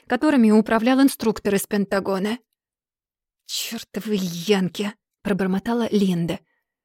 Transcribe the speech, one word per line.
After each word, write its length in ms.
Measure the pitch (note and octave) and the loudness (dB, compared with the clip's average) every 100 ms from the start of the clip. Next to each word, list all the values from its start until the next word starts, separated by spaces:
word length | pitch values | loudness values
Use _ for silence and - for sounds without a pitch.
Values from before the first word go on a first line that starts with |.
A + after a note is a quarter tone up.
| - | -6
которыми 440 | B3 D#4 C#4+ A3 | 0 2 4 6
управлял 500 | G#3+ G#3+ A3+ A3+ C4 | 4 4 0 2 4
инструктор 540 | C#4 - A3 G#3 G#3 | 4 2 -2 -2 0
из 120 | G3 - | -2 -2
Пентагона». 720 | G#3 G3 G3+ F#3+ F#3+ G3+ A#3+ _ _ _ _ _ _ _ _ _ _ - | -2 -2 -2 -2 -4 -4 -6 _ _ _ _ _ _ _ _ _ _ -14
«Чертовы 680 | - - A3+ - - G#3+ G#3 | -10 -10 -12 -10 -10 -4 -2
янки!» 720 | F#3 E3+ E3 G3+ F3+ - G3+ - _ _ | -4 -6 0 0 0 -4 -8 -8 _ _
пробормотала 680 | - G3 G3 F#3+ A#3 A#3+ A3+ | -4 -2 0 -2 -2 -2 0
Линда. 480 | G#3 F#3+ F3 E3+ - _ _ _ _ | 0 2 0 -2 -6 _ _ _ _